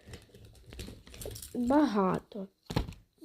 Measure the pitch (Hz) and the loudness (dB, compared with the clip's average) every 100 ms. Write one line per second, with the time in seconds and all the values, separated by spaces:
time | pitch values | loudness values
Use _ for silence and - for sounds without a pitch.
0 | - - - - - - - - - - | -20 -18 -20 -20 -20 -20 -18 -14 -14 -14
1 | - - - - - 247 240 294 277 208 | -18 -12 -12 -12 -8 -2 4 6 6 4
2 | 185 170 - 208 190 _ - - - - | 2 0 -4 -14 -14 _ -4 -4 -4 -8
3 | - _ | -20 _